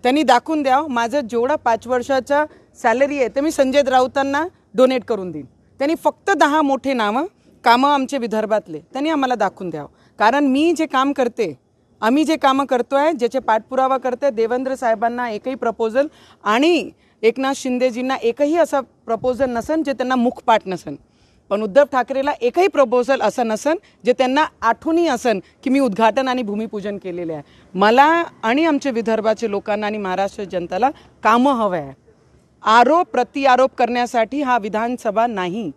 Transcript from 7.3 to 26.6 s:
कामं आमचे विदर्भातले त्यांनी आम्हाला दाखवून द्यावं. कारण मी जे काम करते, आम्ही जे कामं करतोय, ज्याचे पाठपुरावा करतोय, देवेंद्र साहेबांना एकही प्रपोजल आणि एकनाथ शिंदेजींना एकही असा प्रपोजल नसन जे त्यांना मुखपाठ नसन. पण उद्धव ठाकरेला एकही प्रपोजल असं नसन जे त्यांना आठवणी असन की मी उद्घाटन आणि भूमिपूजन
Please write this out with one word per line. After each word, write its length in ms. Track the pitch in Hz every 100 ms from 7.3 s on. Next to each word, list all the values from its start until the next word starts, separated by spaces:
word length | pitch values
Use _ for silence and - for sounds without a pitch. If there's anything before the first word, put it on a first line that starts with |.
| _ _ _
कामं 260 | - 240 277
आमचे 280 | 285 262 277
विदर्भातले 600 | 233 214 214 214 - 156
त्यांनी 320 | - 262 294
आम्हाला 240 | 311 262
दाखवून 360 | 240 202 - 185
द्यावं. 180 | 156 143 _ _ -
कारण 260 | 208 269
मी 280 | 294 262 320 311
जे 100 | 311
काम 260 | 262 269
करते, 460 | 277 240 - 196 139 _ _ _ _
आम्ही 240 | 214 269
जे 120 | 311 311
कामं 280 | 277 269
करतोय, 480 | 277 254 240 277 294
ज्याचे 260 | 311 233 262
पाठपुरावा 580 | 233 220 214 262 262 262
करतोय, 320 | 254 247 285
देवेंद्र 440 | 220 226 247 262
साहेबांना 560 | 262 247 220 233 240 247
एकही 240 | 208 -
प्रपोजल 520 | 262 233 220 226 226 294 - - _
आणि 460 | 202 220 302 339 190 _ _ _
एकनाथ 300 | 220 233 269 269
शिंदेजींना 600 | 262 247 254 233 254 262
एकही 400 | 233 233 294 339
असा 240 | 302 285
प्रपोजल 680 | 262 _ - 226 254 240 262
नसन 320 | 240 226 320
जे 100 | 285
त्यांना 240 | 277 254 254
मुखपाठ 460 | 240 247 - 220 190
नसन. 280 | 180 - 143 _ _ _ _ _
पण 140 | 202
उद्धव 220 | 214 190 285
ठाकरेला 400 | 262 240 262 277 285
एकही 280 | 240 285 381
प्रपोजल 520 | 302 254 247 247 269
असं 260 | 214 - 226
नसन 300 | 214 285 339 _ _
जे 80 | 208
त्यांना 320 | 247 254 269 302 _
आठवणी 440 | 226 233 - 330 339
असन 340 | 240 254 208 - _
की 60 | -
मी 80 | 262
उद्घाटन 500 | 269 190 226 220 269
आणि 140 | 247
भूमिपूजन 540 | 214 208